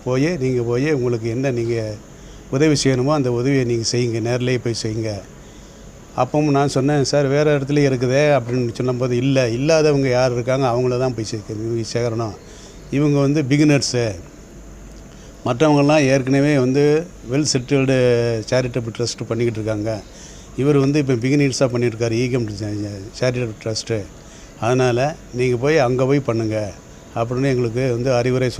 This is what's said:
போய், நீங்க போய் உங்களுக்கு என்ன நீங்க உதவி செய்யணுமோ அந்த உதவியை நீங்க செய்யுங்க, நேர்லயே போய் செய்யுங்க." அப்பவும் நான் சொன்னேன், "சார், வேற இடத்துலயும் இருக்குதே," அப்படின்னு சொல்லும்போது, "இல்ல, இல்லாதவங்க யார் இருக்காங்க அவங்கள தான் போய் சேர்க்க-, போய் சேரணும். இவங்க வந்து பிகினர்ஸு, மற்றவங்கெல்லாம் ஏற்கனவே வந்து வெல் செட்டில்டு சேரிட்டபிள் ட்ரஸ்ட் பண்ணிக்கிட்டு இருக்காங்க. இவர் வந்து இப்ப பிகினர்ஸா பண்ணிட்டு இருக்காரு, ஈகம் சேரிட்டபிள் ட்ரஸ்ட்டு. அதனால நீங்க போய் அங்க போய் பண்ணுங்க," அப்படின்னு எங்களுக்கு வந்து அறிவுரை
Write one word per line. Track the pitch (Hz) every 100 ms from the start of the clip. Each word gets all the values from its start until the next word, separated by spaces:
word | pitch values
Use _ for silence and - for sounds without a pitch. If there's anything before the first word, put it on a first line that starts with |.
போய், | 127 127 151 180
நீங்க | 131 123
போய் | 117 120 151
உங்களுக்கு | 147 123 117 113
என்ன | 117 139
நீங்க | 120 117 117 107 107 - - - - -
உதவி | 135 156 143
செய்யணுமோ | 135 127 135
அந்த | 151 127
உதவியை | 120 131 139
நீங்க | 120 117 110
செய்யுங்க, | 120 123 113
நேர்லயே | 113 123 123 123
போய் | 120 110
செய்யுங்க." | 113 110 110 98 - - - - - - - - - -
அப்பவும் | 127 151 151
நான் | 139 143
சொன்னேன், | 143 135 147
"சார், | 127 143 139
வேற | 143 151 143
இடத்துலயும் | 135 147 139
இருக்குதே," | 131 127 135 151 139
அப்படின்னு | 117 127 120
சொல்லும்போது, | - 127 123 127 123
"இல்ல, | 135 135 123
இல்லாதவங்க | 117 147 160 151 139 135
யார் | 123 131
இருக்காங்க | 120 120 131 131
அவங்கள | 123 127 123
தான் | 131
போய் | 113
சேர்க்க-, | 107 110 101 107 113
போய் | 117 110 117
சேரணும். | 120 113 113 92 - - - - -
இவங்க | 135 147 143
வந்து | 139 151
பிகினர்ஸு, | 131 147 151 143 - 123 117 87 - - - - - - - - - - - -
மற்றவங்கெல்லாம் | - 120 156 147 143 156
ஏற்கனவே | 135 135 127 139 147 143
வந்து | 127 139 147 151 175 - 113
வெல் | 135 151
செட்டில்டு | 135 123 139 135 131 123 120 120 113 107
சேரிட்டபிள் | 127 127 127 117 104
ட்ரஸ்ட் | 117 - 113
பண்ணிக்கிட்டு | 113 120 110 107
இருக்காங்க. | 104 107 107 - - - - - -
இவர் | 135 143
வந்து | 135 151
இப்ப | 135
பிகினர்ஸா | 123 127 147 139 120 131
பண்ணிட்டு | 120 120 110
இருக்காரு, | 117
ஈகம் | 113 127 127 110 101 104 104 101 101 95 -
சேரிட்டபிள் | 127 123 120 104
ட்ரஸ்ட்டு. | 113 110 - 110 95 - - - - -
அதனால | 113 127 127 120 143 160 -
நீங்க | 120 127 123
போய் | 139 156
அங்க | 123 127
போய் | 131 143
பண்ணுங்க," | 127 113 110 107 101 - - - - 110
அப்படின்னு | 117 127
எங்களுக்கு | 139 127 120 117 135
வந்து | 117 123
அறிவுரை | 123 123 127 127 117